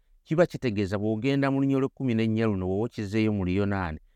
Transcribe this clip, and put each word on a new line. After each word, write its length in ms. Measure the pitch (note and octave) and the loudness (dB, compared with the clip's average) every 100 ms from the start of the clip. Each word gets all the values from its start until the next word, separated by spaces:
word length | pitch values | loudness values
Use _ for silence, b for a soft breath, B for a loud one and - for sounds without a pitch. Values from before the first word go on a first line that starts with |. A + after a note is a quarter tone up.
| _ _ | _ _
kiba 220 | - D#3+ E3 | -2 2 2
kitegeeza 520 | - B2+ G#2 F#2+ G2+ | 0 -4 -2 -2 -2
bw'ogenda 520 | G#2+ A2 C3+ C#3 C#3 | -2 -2 0 0 0
mu 100 | C3+ | 0
lunyolo 280 | C#3 C3+ C3+ | 0 0 -2
kkumi 260 | - C3+ | -2 -2
n'ennya 320 | A2+ A2+ A2 A2+ | 0 0 2 0
luno, 200 | F#2+ F#2 | 0 -2
bw'oba 180 | G2 | -2
okizeeyo 480 | A#2+ - G2+ A2 G#2+ | -4 -6 -4 0 2
mu 120 | G#2 | 2
Luyonaani, 540 | F2+ F#2+ G2+ G2 E2+ D2+ - | 0 0 0 -2 -4 -8 -14